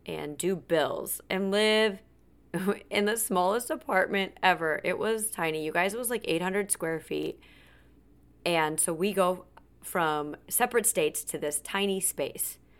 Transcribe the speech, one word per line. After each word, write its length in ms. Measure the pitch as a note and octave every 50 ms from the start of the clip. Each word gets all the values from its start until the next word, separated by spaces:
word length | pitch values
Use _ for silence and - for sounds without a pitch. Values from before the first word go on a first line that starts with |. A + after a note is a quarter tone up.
| _ -
and 320 | E3+ D#3 D3+ D3 D3 C#3
do 160 | - F3+ G3
bills 680 | E3+ - - E3 D#3+ C#3+ C3 - - - - - - - -
and 220 | - F#3 G3 G3
live 480 | F#3+ G#3 G#3+ G#3+ G#3+ G#3+ A3 A3 G3 G3 - - - _ _ _ _ _ _ _ -
<laughs> 360 | E3+ F#3+ G3 - - - -
in 160 | - G#3 G#3
the 120 | G#3 A3 A3+
smallest 520 | - - F#3+ F3+ F3+ F3+ G#3 A#3+ A#3+ -
apartment 640 | D#4 - - - A#3 F#3 F#3 - - G3 G3 F#3 - - -
ever. 380 | F#3+ F3+ E3 E3 D#3+ D3+ - -
It 140 | F3+ F3+ -
was 320 | - G#3+ A3+ A3 G#3+ G#3+
tiny. 340 | - - E3+ D#3+ D#3 D#3 D#3
You 80 | D#3
guys, 220 | D#3 F3 F3+ G3 G3
it 40 | A#3
was, 120 | B3+ A3+
like, 160 | B3 G#3+ -
eight 160 | - D#3+ E3
hundred 300 | F3 F#3 F#3 G3+ G3+ G3
square 280 | - - - E3 E3 D#3+
feet. 400 | D#3 - D#3 D3+ D3+ D#3 - - - - - - - - - - - - - - _ - - - - - - - -
And 340 | E3+ F3 E3 D#3 D3+ D#3 D#3
so 140 | - - E3+
we 200 | D#3 F3 G#3 G3+
go 320 | G3 F#3 F3+ F#3 F3+ - - _ - - _ _ -
from 540 | - - - F#3 E3+ D#3 D3+ D3+ D3 D3+ D3 - - -
separate 380 | - - A#3+ B3 B3 A#3 G#3+
states 380 | - - F#3+ D#3 C#3+ - - -
to 120 | - - D3+
this 240 | D3+ D3 D3 -
tiny 380 | - - - G3 G3 G3+ F#3+ F#3+
space. 580 | F#3 - - - C#3+ - - - - - - - - _ - -